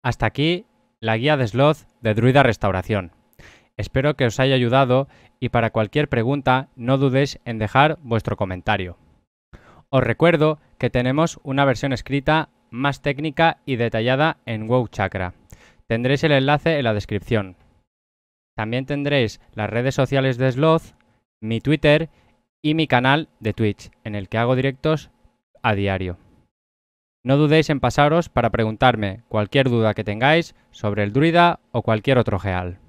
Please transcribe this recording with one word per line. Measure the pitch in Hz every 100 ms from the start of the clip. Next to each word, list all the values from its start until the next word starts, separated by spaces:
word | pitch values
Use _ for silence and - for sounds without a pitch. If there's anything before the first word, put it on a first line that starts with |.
Hasta | 123 - 110
aquí | - 156 180 - _ _ _
la | 113 110
guía | 135 147
de | 117
Sloth | 120 147 156 - _
de | 113
Druida | 107 123 131
Restauración. | 131 107 101 92 - 104 87 _ _ _ - _ _ -
Espero | 104 135 143 151
que |
os | 123 -
haya | 131
ayudado | 131 120 131 131 127 139 _ _ _
y | 123
para | 120 113
cualquier | 113 107 143 147
pregunta | 123 113 143 135 127 139 -
no | 120 135
dudéis | 139 131 139 -
en | - 113
dejar | 107 135 151 160
vuestro | 139 113 - 101
comentario. | 98 90 104 104 90 85 _ _ _ _ _ - - - _
Os | 131
recuerdo | 113 113 165 160 156 151 _ _
que | 120
tenemos | 123 123 139 165 -
una | - 135 139
versión | 123 139
escrita | 123 - 139 139 156 151 _ _
más | 117 139 135
técnica | 147 139 156 139 165 - -
y | 123
detallada | 117 113 117 135 156 - -
en | 113 110
WoW | 127 113
Chakra. | - 95 95 92 - _ - - _ _
Tendréis | 120 127 139
el | 160
enlace | 139 135 147 165 151
en |
la | 120
descripción. | 104 - 104 - 113 92 90 _ _ _ _ _ _ _ _ _ -
También | 110 123 131
tendréis | 143 143 143 110 - _
las | - 104
redes | 110 127
sociales | 143 131 135 135 120
de | 131
Sloth, | 123 156 160 - _ _ _ _ _
mi | 110 113
Twitter | 135 151 151 151 160 _ _ _ _ _
y | 151
mi | 160 156
canal | 123 127 147 160 _
de | 107
Twitch, | 104 110 98 - _
en | 110
el | 104 95
que | 110
hago | 120 131
directos | 135 131 156 156 - _ _ _ _ _
a | 120
diario. | 101 98 92 90 87 _ _ _ _ _ _ _ _ _ _
No | 123 139
dudéis | 151 156 160
en | 143
pasaros | 123 - 147 160 165
para | - 117
preguntarme | - 110 110 131 117 101 98 _
cualquier | 107 104 139 131
duda | 117 110
que | 104
tengáis | 107 104 131 165 165 _ _
sobre | - 107 104
el | 101
druida | 117 165 170 170 165 _
o | 120
cualquier | 113 110 135 135
otro | 131 98
geal. | 101 90 90 87